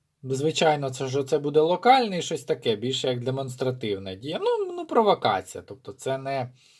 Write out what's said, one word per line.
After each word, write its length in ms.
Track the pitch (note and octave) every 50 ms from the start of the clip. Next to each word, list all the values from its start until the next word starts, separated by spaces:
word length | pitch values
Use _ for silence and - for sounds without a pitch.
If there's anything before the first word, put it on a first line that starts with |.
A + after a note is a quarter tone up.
| _ _ _ _
звичайно, 680 | - B2+ C3+ C3 C#3+ D#3+ D#3 - F3 D#3+ D3+ D3 C#3+ C3
це 160 | B2 - C#3
ж, 180 | C3 B2+ C#3+ C3+
це 140 | C3 D#3 D3
буде 220 | C#3+ D3 D3 D#3
локальне 580 | D#3 E3 F3+ F3 - A#3+ C4 C4 A#3+ G#3+ F#3 E3+
і 40 |
щось 220 | D3+ - E3+ C#3+ -
таке, 320 | - - - - B2 A2
більше 320 | G#2 A2+ B2+ C3+ - - C3+
як 160 | B2 B2 A#2+
демонстративна 880 | C3 C3 C3+ C#3 C3 B2+ - C3+ C3 B2+ B2+ - G#2+ G2+ G2 G2 F#2+ F#2+
дія. 240 | G2 A#2+ D3 E3+ G#3
Ну, 300 | F#4+ A#4+ A#4+ A4 G4+ F4+ F4
ну, 120 | F4 E4+
провокація. 800 | E4 D#4+ B3+ A3 G3+ F3+ - - A#2+ G2+ F#2 - - - F2+ F2+
Тобто 260 | - G2+ - - -
це 260 | G2+ - - C3 C3+ C3+
не, 320 | C3+ C3+ C#3 C3+ B2 B2 - _ _ _ _